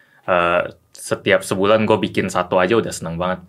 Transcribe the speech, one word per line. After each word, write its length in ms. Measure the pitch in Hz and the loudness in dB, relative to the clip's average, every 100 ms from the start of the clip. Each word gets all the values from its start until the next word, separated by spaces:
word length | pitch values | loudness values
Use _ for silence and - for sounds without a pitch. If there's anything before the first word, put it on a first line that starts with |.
| _ _ - | _ _ -2
eh, 400 | 90 87 87 - - _ | 2 2 2 -2 -8 _
setiap 560 | - - - - 95 - | -16 -6 -4 0 0 0
sebulan 400 | 98 101 110 107 | 0 2 2 4
gua 80 | 107 | 2
bikin 320 | 95 - 98 | 0 -2 -4
satu 320 | 90 90 92 | -2 0 2
aja 160 | 92 113 | 2 2
udah 160 | 87 | 0
seneng 240 | - 82 82 | -6 -8 -6
banget. 240 | 90 92 | -4 -6